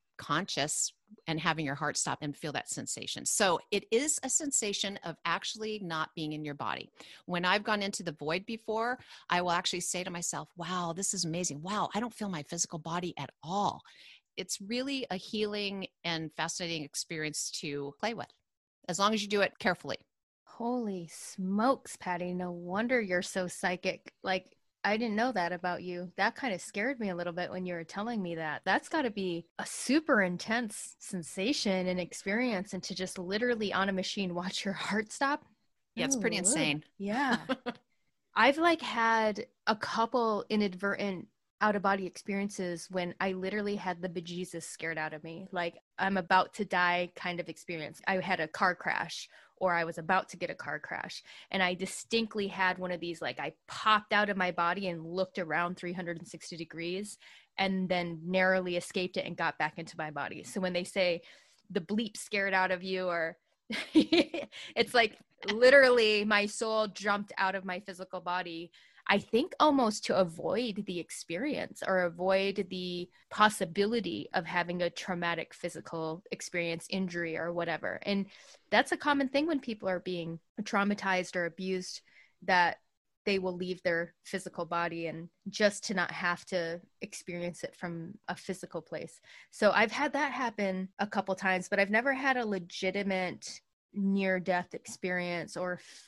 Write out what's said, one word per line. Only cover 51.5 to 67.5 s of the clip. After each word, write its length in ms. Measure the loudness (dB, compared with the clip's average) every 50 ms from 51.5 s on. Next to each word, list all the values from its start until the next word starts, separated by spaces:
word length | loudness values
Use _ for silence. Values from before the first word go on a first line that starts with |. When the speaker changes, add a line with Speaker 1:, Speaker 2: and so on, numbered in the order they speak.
Speaker 2:
And 120 | 0 2 2
I 100 | 2 2
distinctly 760 | 0 -4 -6 -6 -8 -4 0 2 2 2 0 -2 -4 -4
had 300 | -2 0 2 2 2 2
one 140 | 0 -2 -4
of 80 | -4 -4
these, 200 | -4 -6 -6 -4
like, 180 | -4 -4 -4 -4
I 140 | -6 -8 -8 _ _
popped 460 | -14 -10 0 4 4 4 4 4 4 4
out 160 | 4 4 4
of 80 | 2
my 140 | 2 0 2
body 380 | 2 2 2 2 2 0 -2 -2
and 160 | -4 -4 -6 -4 -2 -2
looked 200 | -2 0 -2 -4
around 360 | -2 0 0 0 0 0 -2
three 180 | -4 -6 -6 -6
hundred 240 | -4 -4 -6 -6 -8
and 80 | -10
sixty 280 | -12 -14 -14 -12 -12 -10
degrees 640 | -10 -10 -10 -8 -6 -6 -4 -4 -4 -6 -8 -12 -16 -20 -20 -20 -20 -20 _ _
and 320 | 0 2 2 2 0 0 2
then 300 | 0 0 0 -2 -6 -6 -4
narrowly 520 | 0 4 4 6 6 6 4 2 0 -2
escaped 420 | -2 -4 -2 -2 -2 -2 -2 -2
it 80 | -4 -4
and 120 | -4 -4 -2 -2
got 140 | -2 0
back 220 | 0 -2 -2 -2 -6
into 180 | -10 -10 -8
my 140 | -8 -8 -6
body. 320 | -4 -6 -6 -6 -8 -10 -12
So 180 | -8 -4 -2
when 120 | -2 0 0
they 100 | -2 -4
say 380 | -2 0 0 2 2 0 -2 -6 -12 -20 -20 _ _ _ _ _ -6
the 100 | -4 -4
bleep 340 | -2 0 -2 -2 -2 -2 -6
scared 360 | -12 -8 -4 -2 0 2 2 4
out 180 | 4 4 2
of 120 | 0 -2 -2
you, 240 | -4 -4 -2 0
or 300 | -2 0 -2 -2 -4 -6 -10 _ _ _ _ _ -8
<laughs> 0 | -8 -8 -6 4 4
it's 1000 | 4 6 6 6 4 4 2 -2 -8 -8 -10 -12 -14 -14 -2 0 0 0 4 4
like 240 | 4 4 4 0 -8 -20 _ _ _ -6 -4
literally 760 | 4 8 10 12 12 12 12 10 8 8 6 6 4 4 4
my 200 | 4 4 4 4
soul 420 | 2 -2 -2 0 2 2 2 0 0 -4 -2 0
jumped 260 | 0 0 0 -2 -4 -2
out 180 | 0 0 0